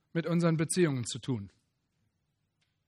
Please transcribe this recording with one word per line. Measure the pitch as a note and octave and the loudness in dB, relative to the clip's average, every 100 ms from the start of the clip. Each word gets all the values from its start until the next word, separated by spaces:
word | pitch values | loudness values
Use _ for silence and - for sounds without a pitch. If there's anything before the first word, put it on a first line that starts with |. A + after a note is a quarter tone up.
| _ | _
mit | E3 E3 | -4 0
unseren | E3+ E3+ | 2 2
Beziehungen | E3 D#3+ F#3 D#3+ C3 | 2 0 2 2 2
zu | A#2 A#2 | -4 -8
tun? | - A2+ G2 _ _ _ _ _ _ _ _ _ _ _ _ _ | -4 -4 -6 _ _ _ _ _ _ _ _ _ _ _ _ _